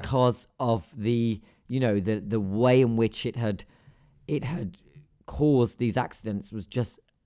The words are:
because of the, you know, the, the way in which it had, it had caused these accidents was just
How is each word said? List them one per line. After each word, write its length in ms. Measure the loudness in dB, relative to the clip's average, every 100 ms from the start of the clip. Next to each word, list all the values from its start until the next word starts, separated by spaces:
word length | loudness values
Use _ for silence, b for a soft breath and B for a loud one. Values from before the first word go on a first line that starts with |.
because 480 | -2 2 2 2 -10 -4
of 260 | 0 0 -4 -6
the, 420 | -2 0 0 -4 b b -6
you 100 | -2
know, 220 | 2 2
the, 180 | 0 -4
the 220 | -2 -4
way 400 | -2 2 4 6
in 160 | 6 2
which 280 | 0 -2 -8
it 120 | -4
had, 260 | -4 -4 -10 b b b b b -6
it 160 | -6
had 320 | -4 -6 -8 -12 _ -20 _ _ -12
caused 520 | 0 2 4 2 0
these 160 | -2 -2
accidents 560 | -6 -8 -8 -8 -8
was 160 | -12 -6
just 320 | -4 -4 -8 _ _